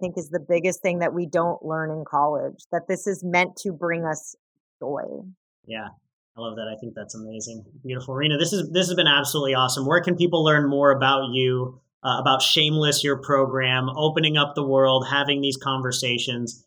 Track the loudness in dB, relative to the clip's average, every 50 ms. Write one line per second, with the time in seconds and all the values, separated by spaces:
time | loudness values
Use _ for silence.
0 | -4 -8 -6 -8 -8 -6 -6 -6 -2 0 0 2 2 0 -2 0 -2 -2 -2 0
1 | -2 -2 -2 -2 -4 -2 0 0 0 0 -2 -4 -6 -6 -6 -4 -4 -4 -6 -8
2 | -6 -2 0 0 2 2 0 -2 -4 -6 -8 -12 -10 -6 -6 -4 -4 -4 -6 -4
3 | -4 -4 -6 -4 -4 0 2 2 2 2 -2 -8 -8 -8 -6 -4 -4 -4 -4 -2
4 | -2 -4 -4 -6 -8 -16 -20 _ _ _ _ _ _ _ _ -12 -8 -8 -6 -6
5 | -8 -8 -10 -12 -14 -16 -20 _ _ _ _ _ _ -14 -12 -12 -12 -14 -16 _
6 | _ _ _ _ _ _ _ -14 -12 -10 -10 -8 -10 -10 -10 -10 -12 -12 -12 -14
7 | -14 -14 -14 -16 -14 -14 -12 -12 -12 -14 -14 -16 -18 -20 -20 -16 -12 -10 -10 -10
8 | -8 -8 -4 0 0 0 2 0 0 0 -2 -2 -4 -2 0 0 0 0 0 2
9 | 2 4 4 2 2 0 -2 -2 0 0 2 2 2 2 0 0 0 2 2 2
10 | 2 0 0 2 2 2 2 4 4 4 4 4 4 2 2 4 6 6 6 6
11 | 4 4 4 2 0 0 0 2 2 2 2 0 -2 -4 -8 -12 _ _ _ _
12 | -4 -2 -2 0 2 2 2 4 2 2 4 4 4 4 4 4 4 4 2 2
13 | 2 0 -2 -2 0 2 2 2 2 2 2 0 0 2 2 2 0 -2 -2 0
14 | 0 0 2 2 2 2 4 2 2 2 0 -2 0 2 4 4 6 6 4 4
15 | 2 0 0 0 2 2 0 0 0 -2 -2 -2 -4 -4 -4 -2 -2 -4 -4 -2
16 | -2 -2 -2 -2 -4 -4 -4 -4 -6 -6 -8 -12 _